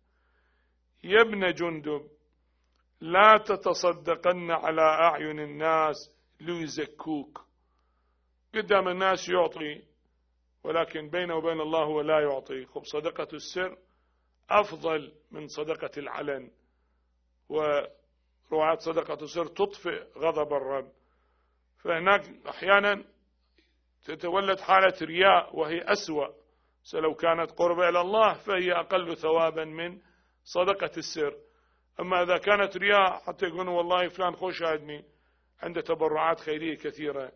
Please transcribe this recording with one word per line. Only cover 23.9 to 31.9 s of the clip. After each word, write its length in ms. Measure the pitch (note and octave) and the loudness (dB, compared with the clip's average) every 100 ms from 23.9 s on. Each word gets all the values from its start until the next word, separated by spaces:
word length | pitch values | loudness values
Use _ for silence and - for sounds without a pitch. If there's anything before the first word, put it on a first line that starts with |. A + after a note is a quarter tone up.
| _ | _
تتولد 560 | - D#3 F3 F#3+ G3 F#3+ | -14 -8 -2 0 0 0
حالة 360 | - F#3+ F#3+ F#3 | 4 6 6 2
رياء 540 | D#3+ E3 G3 F3+ - D#3 | -4 4 6 6 4 -2
وهي 240 | D#3 E3+ | -4 -2
أسوأ، 460 | F#3 G#3 E3 D3 C3+ - _ _ _ _ - | 0 -2 0 -4 -4 -8 _ _ _ _ -8
فلو 220 | E3 D#3 | -2 -2
كانت 360 | D3 E3 E3 D#3+ | 2 2 2 0
قربة 380 | - F3 E3+ F3 | 0 2 4 2
إلى 120 | F3 | 2
الله 340 | F3+ A3 G#3+ | 2 4 4
فهي 380 | E3 - F#3 F3+ | 2 -2 -2 0
أقل 440 | F3 D#3+ F#3 E3+ E3 | -2 0 -2 -2 -4
ثوابا 480 | D#3 E3 E3 D#3+ | 0 2 2 0
من 340 | D#3 D#3+ E3+ F#3+ _ _ _ _ | -8 -8 -10 -12 _ _ _ _
صدقة 460 | - F3+ F#3 G3 E3 E3 | -6 0 0 0 -4 -8
السر. 400 | D3+ D#3+ D3 - - _ _ _ _ | -10 -4 -4 -6 -16 _ _ _ _